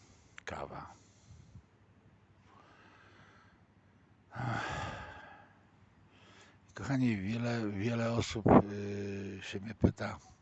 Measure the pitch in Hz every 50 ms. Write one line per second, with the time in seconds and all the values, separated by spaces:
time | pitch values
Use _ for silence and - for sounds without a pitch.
0 | - - - - - - - - - - - - 71 - - - - - - -
1 | - - - - - - - - - - - - - - - - - - - -
2 | - - - - - - - - - - - - - - - - - - - -
3 | - - - - - - - - - - - - - - _ - - - - -
4 | - - - - - - - 120 123 120 113 113 - - - - - - - -
5 | - - - - - - - - - - - - - - - - - - - -
6 | - - - - - - - - - - - - - - - - 101 117 135 131
7 | 127 120 110 98 92 101 113 117 120 120 120 117 110 104 101 95 101 120 117 117
8 | 113 113 117 117 101 - - 113 98 - 110 107 98 101 101 104 104 101 101 101
9 | 101 101 98 98 - - 98 95 - - - 101 95 113 107 - - - - -
10 | 104 107 107 - - - - -